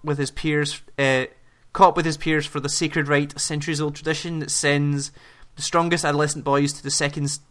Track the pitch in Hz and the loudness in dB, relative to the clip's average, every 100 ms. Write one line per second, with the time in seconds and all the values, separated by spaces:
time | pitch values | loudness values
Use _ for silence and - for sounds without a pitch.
0 | 151 143 135 - 156 147 147 - - - | -4 -2 -4 -4 -2 0 -2 -6 -10 0
1 | 135 131 127 - - _ - - 185 175 | 2 2 0 -8 -20 _ -10 6 6 6
2 | 160 147 156 156 143 147 143 - 156 165 | 0 -2 0 0 0 -4 -4 -2 0 0
3 | 143 147 143 - - 151 147 147 151 147 | 2 2 0 -4 -4 -4 -2 -2 -4 -4
4 | 160 151 170 165 147 - 147 143 143 143 | -4 -4 -4 -6 -4 0 2 2 2 0
5 | 139 - - - - - - 170 170 170 | -4 -12 -20 -20 -20 -10 0 2 2 2
6 | 151 147 151 147 143 139 143 143 139 - | 2 2 0 -2 0 2 2 -2 -4 -2
7 | 143 147 143 - - | -2 -2 -4 -4 -12